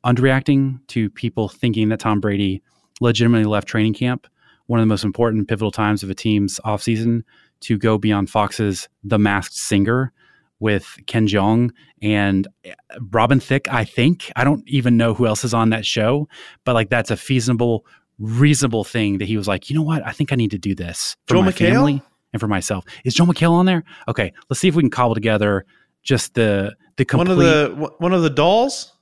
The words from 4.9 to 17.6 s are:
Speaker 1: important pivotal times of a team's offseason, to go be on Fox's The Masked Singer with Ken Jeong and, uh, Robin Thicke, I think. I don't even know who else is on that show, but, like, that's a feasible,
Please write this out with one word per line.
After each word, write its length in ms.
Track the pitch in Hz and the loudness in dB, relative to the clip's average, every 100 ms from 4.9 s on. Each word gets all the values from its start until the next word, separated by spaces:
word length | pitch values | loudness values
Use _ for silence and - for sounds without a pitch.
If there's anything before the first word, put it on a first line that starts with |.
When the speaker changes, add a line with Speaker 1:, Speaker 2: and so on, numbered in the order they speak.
| 104 | 0
Speaker 1:
important 440 | 107 95 117 110 101 | -2 0 0 0 -2
pivotal 220 | 107 107 | -2 -2
times 320 | 104 104 104 | -2 -2 -2
of 80 | 98 | -4
a 40 | |
team's 460 | 95 113 104 98 - | -6 0 0 0 -4
offseason, 580 | 110 104 - 110 117 117 - _ _ _ | -6 -4 -2 -2 0 -2 -6 _ _ _
to 160 | - 107 | -4 -2
go 200 | 113 107 | 0 0
be 140 | 107 | 0
on 140 | 104 95 | 0 0
Fox's 600 | 113 101 - 104 92 - _ | -2 -2 -2 -4 -4 -10 _
The 140 | 101 107 | -2 2
Masked 360 | 104 101 92 | 2 0 -4
Singer 580 | - - 101 98 123 131 _ _ _ _ _ | -10 -2 0 2 0 -4 _ _ _ _ _
with 380 | 110 101 - - - | -2 -2 -4 -18 -6
Ken 200 | 113 107 | -2 0
Jeong 440 | 101 101 113 120 _ _ _ | 2 2 2 0 _ _ _
and, 440 | 104 104 101 98 95 _ 90 | -2 0 0 0 -4 _ -20
uh, 40 | - _ - 104 | -20 _ -16 -4
Robin 300 | 110 117 135 | 0 4 2
Thicke, 280 | - 135 - | 2 -4 -2
I 140 | 123 | -4
think. 460 | - - 127 175 - - | -4 0 0 0 -6 -2
I 80 | |
don't 220 | 131 147 - | 0 0 -2
even 300 | 135 123 117 | -2 2 2
know 160 | 117 | 2
who 120 | 110 117 | 2 0
else 180 | 107 | 0
is 80 | 123 | -2
on 180 | 117 113 | 0 0
that 140 | 110 | 0
show, 440 | 107 - 107 143 151 - - - | -2 -2 0 0 -4 -14 -20 -8
but, 100 | - | -2
like, 140 | 117 104 | 0 2
that's 200 | 120 107 | -2 -2
a 60 | 107 | -6
feasible, 680 | - 131 117 117 | -2 -2 0 0